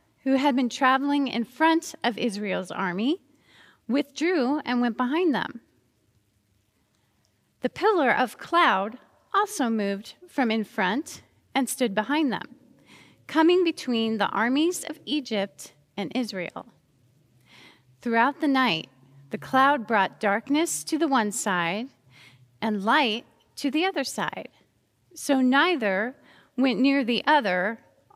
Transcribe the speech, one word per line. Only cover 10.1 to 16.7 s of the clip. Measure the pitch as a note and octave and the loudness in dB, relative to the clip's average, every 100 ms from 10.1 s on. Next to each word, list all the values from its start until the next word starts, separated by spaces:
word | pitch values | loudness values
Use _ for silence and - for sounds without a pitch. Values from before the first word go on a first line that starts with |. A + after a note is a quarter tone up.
| - F4+ | -20 -8
from | - A#3+ | -2 0
in | A3 | 0
front | G3+ - F#3 A#3+ - - - _ _ | -2 -2 -2 -2 -6 -14 -20 _ _
and | C#4 B3 | -4 -2
stood | - A#3+ | -2 -2
behind | G3 G#3+ D4+ C#4+ | -2 -2 0 0
them, | G3+ - - _ _ _ - - _ - | -2 -8 -18 _ _ _ -20 -20 _ -2
coming | D4+ D#4+ F4+ | 4 6 6
between | E4+ D#4+ - A3+ A3+ A3 | 2 -2 -2 0 0 0
the | G3+ | -2
armies | - A#3 C4+ E4 F4+ | 0 0 2 0 -2
of | - D#4 | -8 -10
Egypt | - D4+ B3 G#3+ G3+ - - _ _ - | -6 -6 -4 -4 -4 -8 -20 _ _ -10
and | F#3+ | -6
Israel. | C4 A3 F#3+ E3+ - - | -4 -6 -6 -10 -10 -16